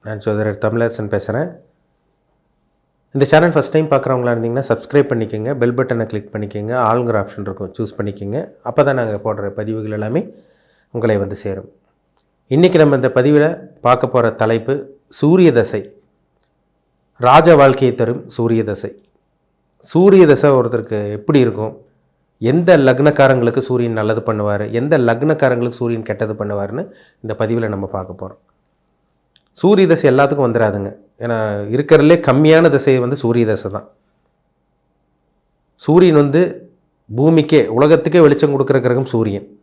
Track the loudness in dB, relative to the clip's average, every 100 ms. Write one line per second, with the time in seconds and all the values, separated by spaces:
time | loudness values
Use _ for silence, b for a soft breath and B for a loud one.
0 | -12 -8 -6 -4 -4 -4 -4 -2 -4 -4
1 | -6 -6 -6 -6 -6 -12 _ _ _ _
2 | _ _ _ _ _ _ _ _ _ _
3 | _ -4 2 4 4 0 0 -2 0 -2
4 | 0 -2 -2 -4 -4 -6 -4 -4 0 0
5 | 0 -2 -4 -6 -8 -2 -2 -2 -4 -4
6 | -4 -8 -10 -10 -10 -8 -6 -2 0 0
7 | 0 -2 -4 -10 -12 -10 -14 -10 -10 -8
8 | -10 -8 -10 -10 -10 _ -6 0 0 0
9 | -4 -6 -6 -6 -8 -8 -8 -8 -8 -8
10 | -6 -6 -8 b b b b b b -6
11 | -2 -2 -4 -8 -10 -12 -14 _ _ _
12 | _ _ _ _ _ 0 2 4 4 2
13 | 0 0 2 2 2 -4 -14 _ 0 0
14 | 0 0 -2 -2 -2 -2 -2 -8 -8 -20
15 | _ -4 0 4 4 4 0 -4 -10 _
16 | _ _ _ _ _ _ _ _ _ _
17 | _ _ 4 6 6 6 6 4 -2 -2
18 | -4 -4 -10 -6 -2 -2 -4 -8 -12 -16
19 | _ _ _ _ _ _ _ _ -4 2
20 | 6 8 8 6 4 2 0 -4 -6 -8
21 | -6 -8 0 2 2 -2 -10 -12 _ _
22 | _ _ _ _ -2 0 4 4 4 2
23 | 2 4 2 2 0 -2 -4 -4 -2 -4
24 | -2 -4 -4 -4 -4 -4 -4 -6 -2 0
25 | 0 0 -2 0 0 0 -4 -6 -6 -6
26 | -8 -8 -6 -6 -8 -8 -8 -10 -12 b
27 | b b -14 -6 -4 -4 -4 -6 -8 -10
28 | -12 -16 -18 -18 _ _ _ _ _ _
29 | _ _ _ _ _ -4 0 2 4 4
30 | 2 2 2 0 -2 0 -2 -2 -8 -12
31 | _ _ -8 -6 -6 -6 -6 -6 4 4
32 | 6 4 4 2 6 6 4 2 2 0
33 | 0 -4 -2 0 0 -2 -6 -12 -16 _
34 | _ _ _ _ _ _ _ _ _ _
35 | _ _ _ _ _ _ _ _ 0 4
36 | 6 4 2 0 -2 -4 -20 _ _ _
37 | _ -2 2 2 4 2 2 0 2 2
38 | 2 4 4 4 0 0 0 0 0 -2
39 | -2 -2 -2 -6 -12 -20